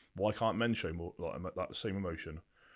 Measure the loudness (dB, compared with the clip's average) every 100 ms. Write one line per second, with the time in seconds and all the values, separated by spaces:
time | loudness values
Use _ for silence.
0 | -12 0 2 4 2 4 4 4 0 -2
1 | -4 -4 -4 -4 -4 -4 -4 -2 -2 -2
2 | -2 -4 -6 -10 -12 _ -20